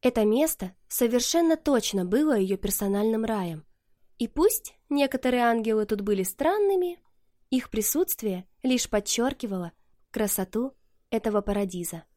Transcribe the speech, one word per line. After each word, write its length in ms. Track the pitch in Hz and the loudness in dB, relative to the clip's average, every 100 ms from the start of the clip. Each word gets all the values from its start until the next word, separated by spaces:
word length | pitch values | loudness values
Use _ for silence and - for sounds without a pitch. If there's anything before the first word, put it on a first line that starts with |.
Это 240 | 254 247 | 0 2
место 500 | 214 226 311 - 185 - _ | 2 4 2 0 -8 -14 _
совершенно 680 | - 240 240 240 330 330 320 | -2 2 2 2 2 4 2
точно 500 | 311 262 - 196 180 | 2 2 2 -2 0
было 320 | 214 311 240 | 2 2 2
её 180 | 190 196 | 0 -2
персональным 680 | 196 190 202 202 220 220 | -2 -2 -2 0 0 0
раем. 420 | 220 220 175 160 - _ _ _ _ _ | -2 -2 -4 -8 -14 _ _ _ _ _
И 120 | 233 | -6
пусть 460 | - 370 - - _ _ | 2 2 2 -8 _ _
некоторые 540 | 285 277 269 254 247 | 0 0 0 0 2
ангелы 420 | 240 233 226 220 | 2 2 0 0
тут 160 | 208 208 | 0 -2
были 220 | 202 202 | 0 0
странными, 760 | 185 - 294 415 403 392 359 349 _ _ _ _ _ | -2 -2 0 2 2 2 0 -4 _ _ _ _ _
их 180 | 262 - | -2 -2
присутствие 800 | 214 214 294 370 - 220 185 185 _ | -4 -2 0 -2 -2 -4 -6 -10 _
лишь 260 | 254 254 - | 0 0 2
подчёркивало 840 | 208 202 - 240 277 220 190 170 _ _ _ _ | -2 0 -2 -2 -2 -6 -6 -6 _ _ _ _
красоту 640 | - 214 - 185 220 262 - _ _ _ | -4 -2 -2 -4 -2 -4 -6 _ _ _
этого 300 | 226 226 208 | -4 0 0
парадиза. 640 | 208 202 202 180 170 165 - | 0 -2 -2 -6 -8 -10 -18